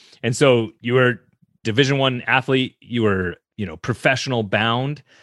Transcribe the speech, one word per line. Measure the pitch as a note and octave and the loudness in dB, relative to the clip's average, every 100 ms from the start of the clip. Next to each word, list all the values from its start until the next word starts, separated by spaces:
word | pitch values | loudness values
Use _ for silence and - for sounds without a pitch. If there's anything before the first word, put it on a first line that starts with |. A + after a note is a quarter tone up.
| _ _ | _ _
And | A#2 B2 | -6 2
so | D3 B2 A2 - | 4 4 0 -8
you | A#2+ | -2
were | B2+ B2 A#2 _ _ _ _ | 2 2 0 _ _ _ _
Division | A2+ A2 C3+ C#3 | -4 2 2 2
One | C3+ B2 | 0 -2
athlete, | - B2+ B2 C3 B2+ - | 0 0 2 0 0 -8
you | G2 A#2+ | -8 -2
were, | G#2+ F#2+ F2+ E2 _ - | 0 0 -2 -8 _ -10
you | F#2+ | -10
know, | D#2+ | -8
professional | - A#2 C#3+ C3 - B2 | -6 -2 0 0 -2 -4
bound. | G#2 G#2 A2+ A#2 C3+ D3 _ _ | -2 -2 0 -2 -4 -8 _ _